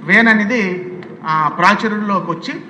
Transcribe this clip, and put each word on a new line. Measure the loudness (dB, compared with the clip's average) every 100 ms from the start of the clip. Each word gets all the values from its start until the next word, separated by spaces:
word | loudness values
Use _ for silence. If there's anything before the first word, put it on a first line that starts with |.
వేణ | 4 4 4
అనేది, | 2 2 0 -2 -4 -8 -12 -14 -10 -2
ఆ, | 0 0
ప్రాచుర్యంలోకి | 4 4 4 0 -2 0 0 0
వచ్చి | -6 -6 -10 -12